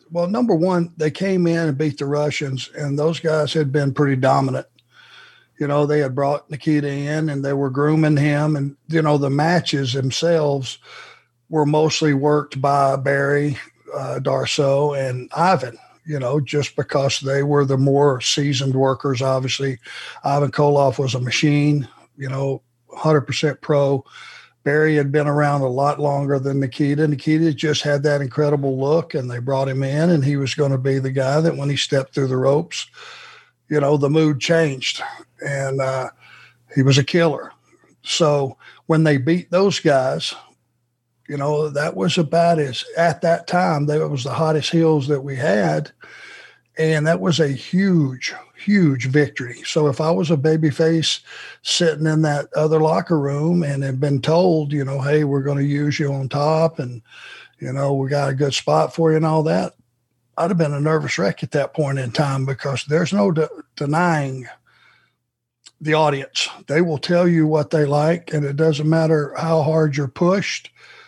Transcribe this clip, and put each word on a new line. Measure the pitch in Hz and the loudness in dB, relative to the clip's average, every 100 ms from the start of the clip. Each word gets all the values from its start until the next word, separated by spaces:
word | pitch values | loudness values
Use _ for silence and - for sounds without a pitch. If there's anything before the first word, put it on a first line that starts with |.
| _ | _
well, | 170 175 | -4 -2
number | 226 233 | 0 2
one, | 170 180 180 170 - | 2 2 0 -2 -2
they | 156 | -4
came | - 190 185 170 | -2 0 2 2
in | 165 160 | 2 0
and | 139 | 0
beat | 156 143 | -2 -4
the | 139 | -4
Russians, | 147 147 - 143 131 - - | -2 -2 -4 -6 -8 -10 -8
and | 143 143 | -4 -2
those | 156 165 | 0 0
guys | 165 156 147 | 0 0 0
had | 160 143 | 0 0
been | 147 139 | 0 0
pretty | 127 143 131 | 2 2 2
dominant. | 131 139 135 127 - _ _ _ - - - _ _ - | 2 2 2 -2 -8 _ _ _ -20 -20 -20 _ _ -8
You | 147 | -2
know, | 147 147 | 0 2
they | 151 | 2
had | 135 | 0
brought | 127 139 143 - | 0 -2 -2 -6
Nikita | 143 160 147 143 | -6 0 0 0
in, | 143 143 156 156 | -4 -4 -2 -2
and | 139 | -2
they | 139 | -2
were | 139 139 | -2 -2
grooming | 131 147 156 156 147 | 0 2 4 4 4
him, | 151 147 151 151 | 2 2 0 0
and, | 139 - - | -2 -8 -4
you | 160 | 0
know, | 151 147 | 2 2
the | 139 | 2
matches | 139 156 175 - 143 135 | 0 2 2 0 -2 -2
themselves | 135 131 - 170 165 147 139 123 - - - - - _ _ - | -2 -2 -2 0 2 2 -2 -4 -12 -18 -20 -20 -20 _ _ -6
were | 156 147 | -2 2
mostly | 151 156 - 156 | 2 2 2 0
worked | 139 147 147 143 135 | 2 2 0 -2 -4
by | 139 143 135 135 | 0 2 2 2
Barry, | 139 139 139 143 147 127 - _ - 143 | 0 0 0 0 0 -4 -10 _ -12 -10
uh, | 135 135 | -8 -6
Darsow, | 135 135 135 - 139 139 147 143 | -2 -2 -2 0 0 2 0 -2
and | 135 127 123 151 | -4 -6 -8 0
Ivan, | 180 180 123 - - _ 160 | 2 2 -2 -12 -20 _ -8
you | 147 | -4
know, | 123 147 | -2 -2
just | 123 147 135 - | -2 -2 -2 -4
because | 135 143 135 - | -4 0 0 -2
they | 135 139 | -2 -2
were | 143 143 139 | 2 2 2
the | 131 | 2
more | 139 139 143 127 | 2 4 4 2
seasoned | - - 143 131 135 131 | -2 -2 0 0 0 0
workers. | 135 127 139 123 | 0 0 -2 -2
Obviously, | 135 131 131 - 139 127 - - - - | 0 -2 -2 -4 -6 -6 -12 -18 -16 -8
Ivan | 143 143 143 | -2 0 0
Koloff | - 147 143 139 120 | 2 2 4 2 2
was | 135 123 | -2 -2
a | |
machine, | 123 - 151 147 147 147 120 - _ - | -4 0 2 2 2 0 -2 -12 _ -14
you | 139 | -8
know, | 135 139 131 _ _ _ | -6 -4 -6 _ _ _
hundred | - 156 151 | -4 2 2
percent | - - 151 135 | 0 -2 -2 -2
pro. | - 147 139 139 - - - - - _ | -2 2 2 0 -4 -20 -20 -20 -20 _
Barry | 143 151 156 151 | -2 2 4 2
had | 139 | 2
been | 151 147 | 0 2
around | 143 147 143 | 2 2 2
a | 135 | 0
lot | 127 143 143 | 0 0 0
longer | 147 139 139 139 | 0 0 0 -2
than | 139 139 | 0 -2
Nikita. | 135 - 143 143 156 | -2 -2 0 2 0
Nikita | 135 - 156 165 | 0 0 2 2
just | 131 156 143 | 0 -2 -2
had | 151 143 | 0 0
that | 147 143 | 2 0
incredible | 135 151 147 147 139 131 | -2 0 0 2 0 -2
look, | 139 160 160 | 0 0 0
and | 151 123 | -6 -6
they | 120 | -6
brought | 123 135 135 | -4 -2 -2
him | 135 | -2
in, | 135 147 170 | -2 0 2
and | 165 | 2
he | 135 143 | 2 0
was | 131 - | -2 0
gonna | 139 135 | 0 0
be | 135 135 | 0 0
the | 131 | -2
guy | 135 131 151 | -2 0 2
that | 165 139 | 0 0
when | 139 | -2
he | 135 | -4
stepped | - 139 131 - | -2 -2 -2 -4
through | 135 | -2
the | 131 | 0
ropes, | 131 147 170 - - - - - - - _ _ - | 2 2 0 -8 -12 -16 -20 -20 -20 -20 _ _ -4
you | 151 | 0
know, | 143 147 | 2 2
the | 139 | 2
mood | 156 156 139 | 2 2 0
changed, | - 165 156 135 - - - - - - 143 | 0 2 0 -2 -6 -6 -10 -14 -20 -14 -8
and, | 139 135 135 | -6 -4 -2
uh, | 131 131 123 - - - - _ _ | -2 -4 -6 -12 -20 -20 -20 _ _
he | 139 | 2
was | 135 135 | 4 4
a | |
killer. | 135 175 170 135 - - _ _ _ _ | 4 2 2 0 -8 -20 _ _ _ _
So | - - 156 143 135 - - - - | -6 0 2 2 -2 -8 -20 -10 0
when | 160 | 2
they | 156 143 | 4 2
beat | 127 180 - | 2 0 0
those | 175 196 - | 2 2 2
guys, | 160 135 131 156 - - - _ _ _ _ _ _ _ - | 2 2 2 -2 -6 -10 -18 _ _ _ _ _ _ _ -12
you | 147 | -6
know, | 143 151 151 | -2 -2 -2
that | 143 160 190 | -2 -4 -2
was | 185 180 | 0 0
about | 151 170 170 165 | 0 2 4 2
as, | 139 120 - 160 | 0 -4 -6 0
at | 170 - | 0 2
that | 170 170 - | 0 0 0
time, | 180 185 147 147 | 0 2 0 0
that | 151 156 | 0 -2
was | 139 | -4
the | 135 | -4
hottest | 139 156 156 - | -2 0 0 0
heels | 170 165 151 135 | 2 4 2 2
that | 143 139 | -2 -4
we | 135 | -4
had. | 151 208 175 156 147 _ - - - - - _ _ - | 0 0 0 0 -4 _ -20 -20 -20 -20 -20 _ _ -2
And | 160 156 156 | 0 2 2
that | 180 | 2
was | 185 151 | 2 2
a | 147 | 0
huge | 131 - 180 196 175 135 127 - - - - | -2 -2 0 4 4 2 -2 -10 -10 -16 -8
huge | - 208 160 131 127 | 0 4 4 2 0
victory. | 147 143 - 123 - - | 2 0 -2 -10 -10 -6
So | 160 147 | 0 0
if | 127 | 0
I | 160 | 0
was | 185 160 | 0 0
a | 156 | 0
babyface | 156 160 156 - 165 165 147 - - - - - | 2 2 2 2 2 2 0 -4 -8 -20 -20 -14
sitting | - - 170 147 156 | -6 0 0 0 0
in | 156 | 2
that | 156 147 - - | 2 0 -4 -2
other | 156 160 | 2 2
locker | 156 180 175 160 | 2 0 0 0
room | 139 143 156 175 | 0 0 0 0
and | 147 139 | 0 -2
had | 139 131 | -4 -2
been | 143 139 | 0 0
told, | 139 165 180 160 147 | 2 2 4 2 0
you | 147 135 | -4 -4
know, | 139 | -4
"Hey, | 139 151 | 0 2
we're | 147 139 | 2 0
gonna | 139 139 | -2 0
use | 143 143 147 143 | 0 0 -2 -2
you | 143 | -2
on | 139 131 | -4 -4
top | 143 147 160 165 160 | -2 0 2 0 -2
and, | 123 117 - - - - - - | -10 -12 -18 -20 -20 -20 -20 -14
you | 135 | -8
know, | 135 143 | -4 -2
we | 139 135 | -2 -2
got | 143 139 | -2 -2
a | |
good | 135 143 | -2 -2
spot | - - 156 151 | -2 0 2 2
for | - 160 | 0 2
you," | 156 | 2
and | 160 | 2
all | 160 | 2
that, | 151 175 - - _ _ _ _ _ - | 0 0 -2 -8 _ _ _ _ _ -4
I'd | 175 | 0
have | 175 | 0
been | 151 | 0
a | 143 | 0
nervous | 151 156 135 - | 0 0 -2 -2
wreck | 190 - | -2 -2
at | - | -4
that | 147 135 | -2 -2
point | - 143 139 | -2 -2 -2
in | 123 | -4
time, | 113 143 135 135 | -2 -2 -2 -4
because | 135 143 131 - | -4 -6 -6 -2
there's | 156 170 | -2 0
no | 196 202 | 0 2
de-, | 160 151 - - - | 0 -2 -6 -16 -8
denying | 143 156 175 156 139 131 123 - _ _ _ _ _ _ _ _ _ _ - - | -2 0 2 0 -2 -6 -14 -20 _ _ _ _ _ _ _ _ _ _ -20 -10
the | 156 | 0
audience. | 156 151 139 135 - - - - | 2 2 0 -4 -6 -6 -8 -2
They | 147 | 0
will | 175 147 | 0 -2
tell | - 175 180 | 0 2 4
you | 170 156 | 4 4
what | 156 143 | 2 0
they | 160 143 | 0 2
like, | 147 156 170 - | 2 2 0 -2
and | 151 143 | -4 -2
it | 143 | 0
doesn't | 160 147 151 | 0 2 2
matter | 160 160 156 143 - | 2 2 2 0 -4
how | 165 160 | -2 0
hard | 147 160 156 139 | 2 2 2 0
you're | 135 | -4
pushed | - 175 196 - - - _ - - | 0 2 2 -2 -8 -12 _ -20 -20